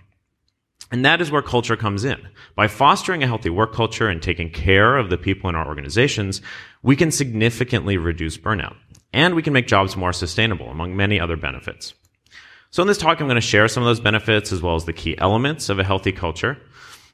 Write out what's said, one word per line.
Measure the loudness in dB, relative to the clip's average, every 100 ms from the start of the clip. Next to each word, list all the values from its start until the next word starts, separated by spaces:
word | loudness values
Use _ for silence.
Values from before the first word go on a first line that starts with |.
| _ _ _ _ _ _ _ -20 -8
And | 0
that | 2 2
is | 0
where | -2
culture | 0 0 0 -2
comes | -2 -2
in. | -4 -6 -10 -20 -6 2
By | 2
fostering | 4 4 4 0 -2
a | -2
healthy | -2 -2
work | 0 0
culture | 0 -2 0 -2
and | -2
taking | -4 -4 -6
care | -2 4 6 6 4
of | 0
the | -2
people | -2 -2 -2
in | -4
our | -4
organizations, | -8 -4 0 2 0 -4 -6 -12 -18 -20 _
we | 2 2
can | 2
significantly | 0 -2 0 0 0 -2 -2 0 0
reduce | -2 -4 -6 -6
burnout. | -4 -4 -6 -12 _ -20 _
And | 0 2
we | 2
can | 0
make | 0 2
jobs | 2 2 -2
more | -4
sustainable, | -2 -4 -2 -2 -2 -8
among | -8 -6 -2
many | 0 0
other | -2 -4
benefits. | -6 -10 -12 -12 -14 -20 _ _ _ -20 -20 -20 _
So | 0
in | 2
this | 2
talk, | 2 2
I'm | 2
gonna | 2
share | 4 4 4
some | 4
of | 2
those | 2
benefits | 2 0 2 0 0
as | -4
well | -2
as | -2
the | -4
key | -6 -6 0
elements | 2 2 0 -2 -4
of | -2
a |
healthy | 0 0 -2
culture | -4 -6 -4 -4 -6 -14 -20 -20 -20 _